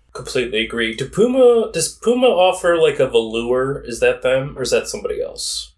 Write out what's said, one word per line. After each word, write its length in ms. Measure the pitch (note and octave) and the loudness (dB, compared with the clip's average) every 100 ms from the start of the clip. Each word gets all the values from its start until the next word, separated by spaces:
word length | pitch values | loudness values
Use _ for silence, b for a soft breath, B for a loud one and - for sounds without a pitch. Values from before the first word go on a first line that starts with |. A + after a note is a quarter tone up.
| _ | _
Completely 520 | - C3+ C3 A#2 A2+ A2+ | -14 -6 -4 -2 -4 -4
agree. 300 | A#2 A2+ A2+ | -4 -4 -4
Do 120 | C3 | -6
Puma, 640 | - B3 C4 B3 A#3 - | 0 2 4 4 4 0
does 180 | E3 - | -4 -6
Puma 360 | - A3 B3 B3+ | -4 -2 2 4
offer, 480 | F3+ F#3 F3+ F3+ E3+ | 4 4 2 2 4
like, 180 | D#3+ C#3 | 2 2
a 100 | B2+ | 2
velour? 720 | A#2 A2+ A2+ A#2+ B2+ C3+ D3 - | 2 0 -4 -2 0 -2 -4 -8
Is 140 | A2+ | 0
that 240 | B2 B2 | 0 0
them, 340 | B2+ C3 C#3 - | 0 0 -2 -6
or 60 | |
is 80 | A#2+ | 0
that 160 | A#2 - | 0 0
somebody 340 | - - - | -6 -6 -6
else? 500 | - - - - - | -8 -8 -8 -8 -10